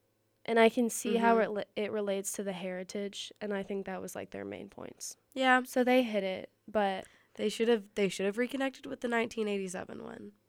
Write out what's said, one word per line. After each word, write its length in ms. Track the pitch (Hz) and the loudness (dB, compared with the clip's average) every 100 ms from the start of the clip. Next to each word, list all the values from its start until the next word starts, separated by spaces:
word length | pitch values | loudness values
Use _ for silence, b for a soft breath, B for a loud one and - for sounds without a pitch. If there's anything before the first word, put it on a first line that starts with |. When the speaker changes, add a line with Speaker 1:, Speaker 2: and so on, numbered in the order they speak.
| _ _ _ _ - | _ _ _ _ 2
Speaker 1:
and 140 | 233 | 6
I 100 | 226 | 6
can 200 | 240 233 | 6 0
see 280 | - 233 208 | 0 0 4
how 160 | 233 226 | 6 6
Speaker 2:
Mm-hmm. 80 | |
Speaker 1:
it 80 | 185 | 4
li-, 320 | 202 - - | 0 -6 -4
it 80 | 208 | -2
relates 400 | 214 202 196 196 | -2 -2 -2 -4
to 100 | - | -6
the 100 | 196 | -6
heritage, 800 | 180 185 180 185 208 202 202 - - | -6 -6 -8 -6 -6 -6 -8 -12 -8
and 120 | 208 | -4
I 100 | 202 | -4
think 220 | 196 202 190 | -4 -6 -6
that 140 | 185 | -8
was, 140 | 185 - | -8 -10
like, 140 | - | -10
their 160 | - - | -8 -8
main 240 | 92 202 | -8 -12
points. 480 | - - - - - _ | -14 -14 -12 -14 -14 _
Speaker 2:
Yeah. 300 | 262 262 254 247 | 0 4 4 4
Speaker 1:
So 180 | 262 | 2
they 200 | 247 254 | 4 4
hit 200 | 240 208 | 4 0
it, 260 | 190 185 - _ - | -2 -4 -8 _ -4
but 380 | 214 196 190 - b b - | 0 0 0 -8 b b -4
Speaker 2:
They 140 | 214 | -2
should 180 | 202 226 | 2 2
have, 160 | 233 196 - | 2 0 0
they 140 | 196 | 0
should 160 | - 196 | 2 0
have 120 | 202 | 0
reconnected 480 | 247 269 269 262 277 | -2 -2 -4 -4 -10
with 160 | 254 | -6
the 60 | 247 | 0
nineteen 400 | 233 226 - 208 | 2 0 -2 -2
eighty-seven 560 | 202 190 185 - - | -2 -4 -6 -10 -10
one, 300 | - - 208 202 | -12 -12 -16 -20